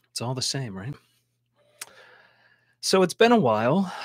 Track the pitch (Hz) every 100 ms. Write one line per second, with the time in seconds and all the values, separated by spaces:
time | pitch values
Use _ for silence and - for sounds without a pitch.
0 | _ - 120 127 - 139 127 95 104 147
1 | _ _ _ _ _ _ _ - - -
2 | - _ _ _ _ _ _ _ - 190
3 | 180 - 226 240 135 107 117 170 185 -